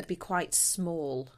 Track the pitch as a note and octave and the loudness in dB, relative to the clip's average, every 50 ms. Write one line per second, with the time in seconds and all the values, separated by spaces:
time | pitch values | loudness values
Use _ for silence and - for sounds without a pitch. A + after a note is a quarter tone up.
0 | - - F3+ F3 - - F#3+ F3 E3 - - - - - - - F3+ E3+ E3+ D#3+ | 2 -2 -6 -6 -4 -2 0 0 0 2 2 2 4 4 2 0 0 0 0 0
1 | D3 C#3 C3+ C3 C3 C3 - | 0 0 0 -2 -4 -6 -10